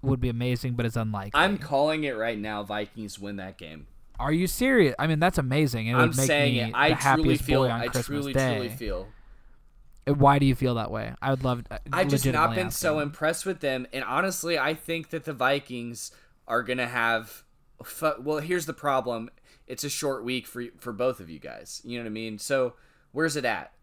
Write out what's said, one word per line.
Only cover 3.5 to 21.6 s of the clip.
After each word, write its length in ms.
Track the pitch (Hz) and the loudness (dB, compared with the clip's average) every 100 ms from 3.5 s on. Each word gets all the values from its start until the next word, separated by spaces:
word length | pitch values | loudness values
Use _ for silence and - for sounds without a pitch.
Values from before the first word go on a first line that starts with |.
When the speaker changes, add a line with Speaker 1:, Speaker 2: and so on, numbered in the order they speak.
| - | -12
Speaker 2:
game. 280 | 80 78 73 - - - | -16 -16 -18 -20 -18 -6
Speaker 1:
Are 140 | 131 | 0
you 140 | 160 180 | 2 2
serious? 480 | - 254 254 160 - | 2 4 6 6 4
I 80 | 156 | 0
mean, 140 | 156 | 2
that's 180 | 175 180 | 2 2
amazing. 480 | 135 139 151 120 110 | 0 2 2 0 0
It 80 | |
Speaker 2:
I'm 140 | 123 120 | 4 4
Speaker 1:
would 80 | 123 | 4
make 100 | 135 | 2
Speaker 2:
saying 280 | 147 143 | 4 4
Speaker 1:
me 60 | 120 | 2
Speaker 2:
it. 120 | 113 | 0
Speaker 1:
the 60 | 113 | 2
Speaker 2:
I 100 | 147 | 4
truly 140 | 156 | 4
Speaker 1:
happiest 400 | 139 160 151 123 | 4 4 4 2
Speaker 2:
feel, 180 | 127 135 | 2 2
Speaker 1:
boy 60 | 127 | 4
on 100 | 117 | 0
Speaker 2:
I 20 | 120 | -2
Speaker 1:
Christmas 200 | 127 113 | -2 -2
Speaker 2:
truly, 260 | 143 139 | -4 0
Speaker 1:
Day. 220 | 131 131 123 | 0 2 0
Speaker 2:
truly 120 | 123 | -4
feel. 380 | 120 113 92 92 - - - - - - - - - - | -6 -6 -6 -8 -16 -20 -20 -20 -20 -20 -20 -20 -8 0
Speaker 1:
Uh, 60 | |
why 240 | 143 139 143 | 6 8 8
do 60 | 139 | 6
you 80 | 127 | 4
feel 180 | 127 | 2
that 160 | 117 107 | 0 -2
way? 220 | 107 110 123 | -4 -6 -6
I 80 | 135 | -2
would 140 | 135 | 0
love, 180 | 131 123 - | 0 -2 -4
uh, 80 | 110 - | -12 -4
Speaker 2:
I've 160 | 165 185 | 0 2
just 160 | 139 131 | 2 2
not 60 | 139 165 | 4 2
Speaker 1:
legitimately 60 | 190 | 2
Speaker 2:
been 100 | 180 | -2
Speaker 1:
asking. 40 | |
Speaker 2:
so 260 | - 175 151 | -2 0 0
impressed 480 | 143 147 156 165 190 | -2 -2 -2 0 -4
with 140 | 185 | -2
them, 260 | 147 131 123 | -2 -2 -4
and 100 | 131 | -8
honestly, 540 | 113 131 190 180 165 165 | -2 0 0 -2 -2 0
I 160 | 135 | 0
think 360 | 156 - 165 156 | -4 -6 -8 -6
that 140 | 160 | -8
the 80 | 156 | -8
Vikings 760 | 135 127 143 - 123 117 117 - - _ _ - | 0 2 2 -2 -10 -10 -10 -14 -16 _ _ -2
are 140 | 117 | -2
gonna 260 | 123 127 120 | 0 -2 -2
have 560 | 123 117 113 110 - _ _ _ _ | 0 2 0 -2 -18 _ _ _ _
fu-, 300 | - - 160 147 | -16 -2 -2 -2
well, 180 | 131 151 | -2 -4
here's 280 | 156 180 156 | 0 -2 -2
the 60 | |
problem. 560 | - 147 135 120 113 117 - _ - _ | -4 0 0 0 -4 -8 -16 _ -20 _
It's 160 | 123 | -8
a 40 | 147 | -6
short 340 | - 151 131 | -4 -2 -2
week 220 | 117 127 - | -2 -4 -4
for, 180 | 120 120 - | -10 -10 -10
for 140 | 123 | -10
both 280 | 104 127 123 | -2 -2 -2
of 100 | 87 | -10
you 80 | 78 | -14
guys. 420 | 69 55 | -14 -16